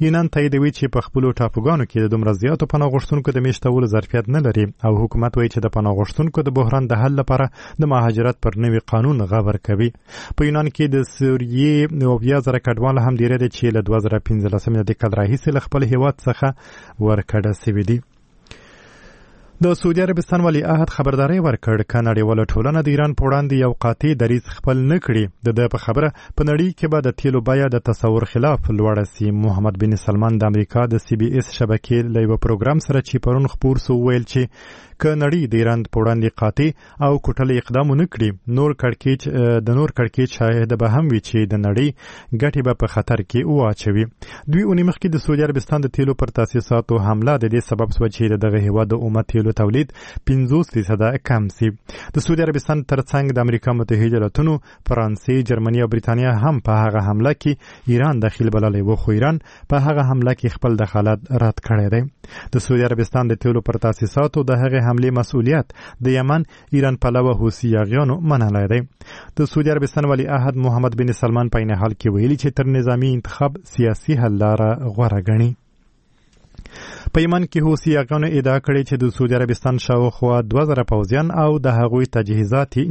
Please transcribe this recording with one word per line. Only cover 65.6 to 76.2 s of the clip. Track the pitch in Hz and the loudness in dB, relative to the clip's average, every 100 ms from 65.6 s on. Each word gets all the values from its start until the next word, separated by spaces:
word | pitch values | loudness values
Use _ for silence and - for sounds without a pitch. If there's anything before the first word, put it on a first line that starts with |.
| - - - - 123 | -2 -10 -20 -6 -2
د | 127 | 0
یمن | 131 156 160 - - | 0 0 -2 -8 -2
ایران | 143 135 131 127 | 0 0 0 0
پلوه | 123 127 117 | 2 2 2
حوثي | 113 - 117 | 0 -2 0
یاغیانو | 110 104 123 143 151 160 | 0 2 0 0 0 0
منلی | 139 110 101 98 | 0 2 0 0
دی. | 117 127 _ - - - - | -2 -2 _ -20 -20 -12 -4
د | 147 | -2
سعودي | 156 151 147 | 0 0 0
عربستان | 135 - 147 | -2 -2 0
ولی | 139 143 143 | 0 0 -2
عهد | 131 127 127 | -2 0 0
محمد | 120 127 117 | 0 0 0
بن | 123 117 | -2 0
سلمان | 120 117 120 | 0 0 0
په | 117 110 | 0 0
عین | 101 | 0
حال | 110 107 | -2 -2
کې | 113 | -2
ویلي | 101 120 143 | 0 0 0
چې | 143 131 | -2 -2
تر | 131 131 | 0 0
نظامي | 123 123 135 123 | 0 0 0 -2
انتخاب | - - 143 143 - | -6 -2 -2 -4 -10
سیاسي | - 117 110 - 147 | 0 0 0 -2 0
حل | 117 101 | 0 2
لاره | 107 107 110 120 127 | 2 2 2 0 -4
غوره | 104 120 101 | 0 0 0
ګڼي. | 95 110 120 123 _ _ _ _ _ _ | 0 2 2 -2 _ _ _ _ _ _